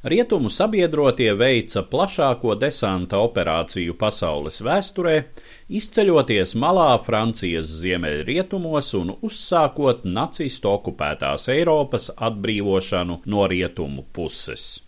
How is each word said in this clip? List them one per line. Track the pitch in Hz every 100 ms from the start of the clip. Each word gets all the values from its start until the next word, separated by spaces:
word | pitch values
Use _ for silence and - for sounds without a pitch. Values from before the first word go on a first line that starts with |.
rietumu | 131 180 240 190 113
sabiedrotie | - 214 214 175 156 139 120 113
veica | 101 123 123 - -
plašāko | - 135 190 - 139 120 117 104
desanta | 139 143 107 92 90 98
operāciju | 113 - 82 80 85 98 85 85
pasaules | 107 - 85 73 73 -
vēsturē, | 113 180 190 - 170 156 - - - - -
izceļoties | 196 - - 202 160 123 104 92 117
malā | 143 190 156 120
Francijas | - 107 113 110 92 82 78 78
ziemeļrietumos | 90 87 82 76 - 151 185 190 165 151 139 101
un | 87 98
uzsākot | 220 - - 175 151 - 139 120
nacistu | 92 95 160 - 147 - 104
okupētās | 101 - - 73 76 69 73 -
Eiropas | 135 170 156 143 120 - -
atbrīvošanu | 113 107 107 107 101 95 92 92 87 85
no | - 104 95
rietumu | 90 90 - 76 67 65
puses. | - 80 - - - - -